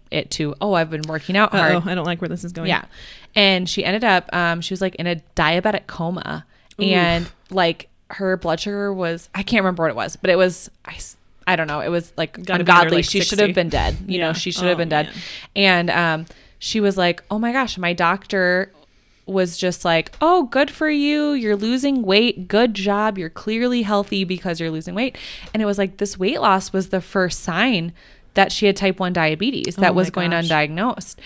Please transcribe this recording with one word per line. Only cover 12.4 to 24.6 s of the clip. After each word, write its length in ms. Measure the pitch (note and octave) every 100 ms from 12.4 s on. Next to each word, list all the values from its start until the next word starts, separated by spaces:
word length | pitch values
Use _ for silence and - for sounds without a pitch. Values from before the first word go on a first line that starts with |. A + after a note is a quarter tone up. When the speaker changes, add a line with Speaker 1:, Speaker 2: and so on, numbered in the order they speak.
Speaker 2:
be 80 | F3+
under, 180 | F3 F3
Speaker 1:
ungodly. 260 | F3 E3+ E3+
Speaker 2:
like, 80 | E3+
Speaker 1:
She 140 | G3
should 180 | F3 G#3
have 80 | G3+
Speaker 2:
sixty. 40 |
Speaker 1:
been 160 | F3+ E3+
dead. 280 | C#3+ - - F#3+
You 120 | F3+
know, 80 | D#3+
Speaker 2:
Yeah. 60 |
Speaker 1:
she 180 | E3 F#3
should 120 | F3 F3+
have 120 | E3+
Speaker 2:
Oh, 0 |
Speaker 1:
been 120 | E3
dead. 160 | D3+ D3+
Speaker 2:
man. 80 | F3 - - - -
Speaker 1:
And, 340 | G3 F3+ F3
um, 360 | F3 E3+ D#3+ E3 - - -
she 200 | - A3
was 160 | G3+ F#3+
like, 260 | F3 F3 -
"Oh 80 | G#3+
my 120 | A#3
gosh, 240 | C4 B3 F#3
my 160 | F3
doctor 800 | F3 E3+ F#3+ - G3 F3+ F3+ F#3+ _ _ _ _ _ -
was 320 | F#3+ F3+ E3+
just 280 | F3+ E3+ F3
like, 260 | E3 D#3+ -
'Oh, 240 | D#4 F4+
good 260 | B3 C4 C#4+
for 180 | - D#4
you. 420 | D4 C#4+ D4 D4
You're 220 | C#4+ A3 G3+
losing 460 | A3 B3+ C#4 C4+
weight. 460 | G3 G3+ A#3+ - F3+
Good 260 | G#3 A#3+
job. 440 | G3 G3 G3+ G#3+ G3
You're 120 | E3
clearly 540 | - - A3+ B3 A#3+
healthy 400 | G#3 G3+ G3+ G3+ F#3
because 340 | F3+ F#3
you're 120 | E3